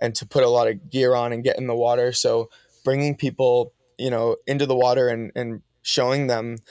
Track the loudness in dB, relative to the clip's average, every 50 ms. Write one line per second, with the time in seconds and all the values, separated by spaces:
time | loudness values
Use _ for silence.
0 | -4 -4 -4 -6 -8 -2 2 2 4 4 4 4 2 2 0 -2 -8 -6 -2 0
1 | 2 2 2 2 0 -2 -4 -2 -2 -2 -2 -2 -2 -4 -2 0 2 2 2 2
2 | 0 0 0 0 0 0 0 0 -2 -4 _ _ _ _ _ _ -4 -2 0 0
3 | 0 -2 -2 -2 -4 -4 -2 0 2 2 4 2 0 -2 -6 _ _ _ _ -8
4 | -6 -4 -2 0 0 0 -2 -2 -4 -4 -2 -2 0 0 0 2 2 2 4 2
5 | 2 2 0 -2 -6 -8 -8 -8 -8 -6 -8 -12 -14 _ _ _ -8 -4 -2 0
6 | 0 0 0 0 0 0 -2 -2 -4 -6 -10 -12 -14 -20